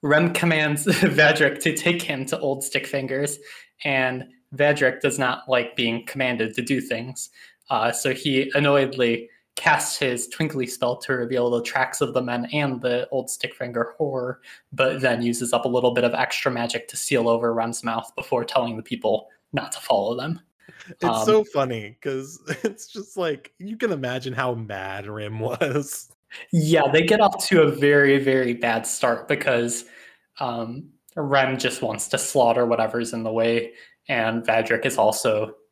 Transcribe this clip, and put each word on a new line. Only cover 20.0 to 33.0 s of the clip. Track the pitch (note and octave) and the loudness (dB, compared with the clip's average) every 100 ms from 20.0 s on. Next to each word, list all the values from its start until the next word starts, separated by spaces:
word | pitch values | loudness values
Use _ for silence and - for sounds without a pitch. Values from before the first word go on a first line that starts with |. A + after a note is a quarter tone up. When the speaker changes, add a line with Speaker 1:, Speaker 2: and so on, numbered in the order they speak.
| A2 A#2+ | 0 -4
Speaker 1:
them. | C#3 E3+ _ _ - - - | -6 -8 _ _ -20 -20 -20
Speaker 2:
It's | - | -4
Speaker 1:
Um, | F3 A3 A3 | 0 2 4
Speaker 2:
so | G#3+ | 4
funny, | G#3 D3 C3+ A#2 G#2 A#2 | 4 -2 -2 -2 -8 -10
'cause | C#3+ C3+ C3+ E3 - | -6 -6 -8 -16 -10
<laughs> | D#3+ | -4
it's | A3 G#3 - | -4 -6 -16
just | G#3+ G#3 - | -16 -14 -6
like, | E3+ C#3 - _ | -4 -4 -10 _
you | F#3+ A3+ | -14 -6
can | A#3 | -4
imagine | D#3+ B2+ B2+ B2+ | -2 -4 -6 -6
how | B2 B2+ A#2 | -4 -2 -2
mad | A2 G2 F#2+ G2 G2+ | -6 -8 -8 -8 -10
Rem | G#2+ G#2+ A2 | -8 -8 -4
<laughs> | |
was. | A2 - D3+ C#3 C#3 - - _ _ - - | -4 -2 0 0 -4 -10 -14 _ _ -20 -2
Speaker 1:
Yeah, | E3+ D3+ D#3+ C#3 | 2 4 4 6
they | D3+ | 4
get | E3 G#3+ | 4 4
off | G3+ - - | 4 2 2
to | F3 | 6
a | D3 | 6
very, | - C#3+ C#3+ C#3 C#3 | 6 6 6 6 6
very | C3+ C3 B2 | 4 2 2
bad | A#2+ A#2+ A2+ A2+ | 0 0 0 -2
start | - B2 A#2 - | 0 0 0 -2
because, | C#3+ - B2 A#2+ A#2 - - - _ _ - | -2 2 2 0 -4 -10 -20 -20 _ _ -8
um, | C3 A#2 A2+ B2 - _ _ - | -6 -4 -6 -10 -14 _ _ -8
Rem | C#3+ C#3 C3 C3 | 0 2 2 0
just | C3+ - | -2 -2
wants | A#2 A2 - | -4 -4 -4
to | B2+ | -4
slaughter | - C#3+ A#2 A#2 A#2+ | 0 4 4 4 2
whatever's | A#2 A2+ A#2+ | 2 0 -2